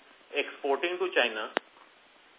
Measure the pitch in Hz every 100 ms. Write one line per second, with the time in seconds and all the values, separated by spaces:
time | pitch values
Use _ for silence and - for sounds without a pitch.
0 | - - - 147 - - 143 135 175 180
1 | 185 147 120 110 123 - - - - -
2 | - - -